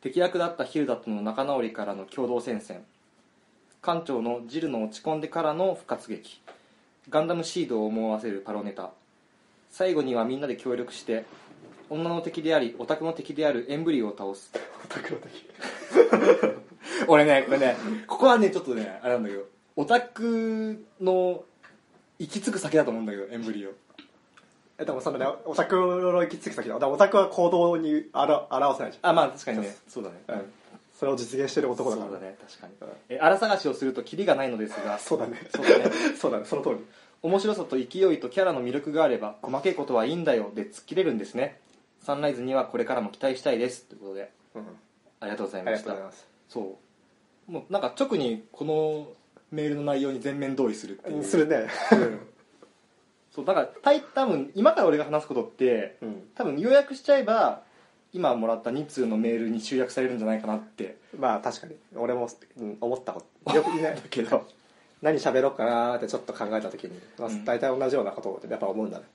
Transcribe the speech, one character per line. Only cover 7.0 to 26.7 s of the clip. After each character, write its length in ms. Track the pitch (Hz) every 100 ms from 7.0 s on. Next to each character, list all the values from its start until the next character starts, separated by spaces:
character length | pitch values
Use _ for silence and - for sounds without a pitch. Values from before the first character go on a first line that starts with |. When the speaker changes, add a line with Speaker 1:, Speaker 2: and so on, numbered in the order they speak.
| -
Speaker 1:
ガ 100 | 151
ン 60 | 165
ダ 80 |
ム 100 | 170
シ 200 | 165 185
ー 40 | 147
ド 140 | 117
を 40 | 107
思 240 | 110 110
わ 100 | 107
せ 100 | 113
る 120 | 98
パ 80 | 104
ロ 100 | 104
ネ 100 | 104
タ。 180 | 95 90 - _ _ _ _ _ _ _
最 220 | - 185
後 80 | 160
に 140 | 131
は 100 | 120
み 120 | 113 131
ん 40 |
な 60 | 143
で 100 | 117
協 200 | 131 123
力 180 | 123
し 80 | -
て、 240 | - 113 110 - - - - - -
女 180 | 151 170
の 140 | 170
敵 180 | 170 165
で 140 | 156
あ 40 | 156
り、 160 | 120 -
オ 80 | 120
タ 100 | 156
ク 80 |
の 80 | 160
敵 220 | 165 147
で 120 | 143 151
あ 60 |
る 180 | 127 120
エ 60 | 143
ン 80 |
ブ 80 | 165
リ 100 | 147
オ 60 | 107
を 20 | 101
倒 180 | 98
す。 160 | 98 - - - -
Speaker 2:
オ 60 | -
タ 120 | -
ク 120 | -
の 80 | -
敵。 260 | - - - - - - - 247 - 226 226
Speaker 1:
<laughs> 760 | - - - - - - - 226
俺 200 | 151 147
ね、 160 | 139
こ 100 | 131
れ 60 | 135
ね、 180 | 131 117 110 110 -
こ 120 | -
こ 80 | 262
は 120 | 233
ね、 120 | 202
ち 80 | 185
ょ 20 |
っ 40 |
と 100 | 135
ね、 240 | 120 104 95
あ 60 | 127
れ 60 |
な 60 | 123
ん 40 |
だ 40 | 107
け 80 | 98
ど、 60 | 98 _ _ -
オ 80 |
タ 160 | 147 240
ク 840 | 240 - 233 226 226 220 220 214 - _
の 440 | 185 185 180 180 - _ - - _ _ _ _
行 120 | 156
き 100 | 214
着 120 | -
く 60 | -
先 180 | - 156
だ 80 |
と 60 | 147
思 100 | 113
う 20 |
ん 40 | 110
だ 60 |
け 60 | 101
ど、 80 | 98
エ 100 | 120
ン 60 |
ブ 100 | 110
リ 140 | 104 98
オ。 40 | 98 _ - - _ _ - _ _ _ _
Speaker 2:
え、 60 |
で 80 | 151
も 80 | 135
そ 100 | 143
の 80 | 139
ね、 80 | 135 -
オ 100 | -
タ 100 | 160
ク 120 | 170 190
の 440 | 180 180 180 175
行 80 | 170
き 100 | -
着 120 | -
く 20 |
先 140 | -
だ。 60 | 120